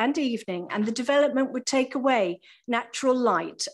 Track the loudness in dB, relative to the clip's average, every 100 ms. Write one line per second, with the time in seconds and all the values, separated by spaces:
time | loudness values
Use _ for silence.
0 | 0 0 0 -2 -4 -6 -4 -2 -2 -2
1 | 2 4 4 2 -2 -4 -2 0 0 0
2 | 2 2 0 -4 -12 -16 -4 -2 -2 -2
3 | 0 2 2 2 -2 -8 -6